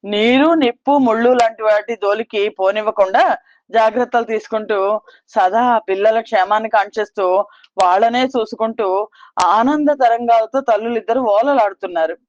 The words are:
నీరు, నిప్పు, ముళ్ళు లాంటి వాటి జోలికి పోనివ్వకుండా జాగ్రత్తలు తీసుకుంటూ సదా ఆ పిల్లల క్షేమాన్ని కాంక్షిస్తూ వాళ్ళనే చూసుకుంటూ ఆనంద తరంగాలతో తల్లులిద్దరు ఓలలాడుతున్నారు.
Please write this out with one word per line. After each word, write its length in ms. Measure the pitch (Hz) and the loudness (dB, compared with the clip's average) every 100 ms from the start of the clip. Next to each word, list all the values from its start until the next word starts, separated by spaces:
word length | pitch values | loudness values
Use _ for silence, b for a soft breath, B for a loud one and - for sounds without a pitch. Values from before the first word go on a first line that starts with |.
నీరు, 500 | 196 208 220 262 311 | -4 -2 2 2 2
నిప్పు, 440 | 330 254 - - 285 | 2 0 -2 0 2
ముళ్ళు 320 | 254 220 240 | 2 2 2
లాంటి 340 | 254 226 226 | 2 0 0
వాటి 320 | 214 208 208 226 | 0 0 -2 -4
జోలికి 540 | 202 214 226 214 208 | -2 -2 -4 -4 -4
పోనివ్వకుండా 880 | 208 190 208 214 214 190 226 349 202 b b _ | -2 -2 0 -4 0 0 2 0 -2 b b _
జాగ్రత్తలు 520 | 226 220 220 247 240 | 0 0 0 -2 -2
తీసుకుంటూ 800 | 226 220 - 220 214 208 196 214 b b _ | -2 -6 -4 -8 -4 -2 -2 -4 b b _
సదా 320 | 190 185 214 | 0 0 2
ఆ 160 | 247 233 | 2 0
పిల్లల 440 | 202 190 208 220 | -2 0 0 0
క్షేమాన్ని 480 | 220 208 185 214 220 | -2 -2 0 -2 0
కాంక్షిస్తూ 760 | 220 202 220 208 - 185 185 202 b b - | -2 -2 -6 -8 -4 0 0 -2 b b 0
వాళ్ళనే 420 | 185 190 226 240 262 | 2 4 2 0 -2
చూసుకుంటూ 840 | 233 220 220 226 226 202 190 214 B B - 180 | -4 -6 -6 -6 -4 -2 -2 -4 B B -2 2
ఆనంద 440 | 208 247 302 294 | 2 2 0 0
తరంగాలతో 720 | 285 240 233 240 226 220 269 | 2 0 0 2 0 0 -4
తల్లులిద్దరు 580 | 277 214 233 233 214 247 | -2 -2 -2 -6 -2 -2
ఓలలాడుతున్నారు. 1000 | 240 202 262 277 208 196 190 175 160 175 | 2 0 2 2 0 -2 -8 -4 -4 -6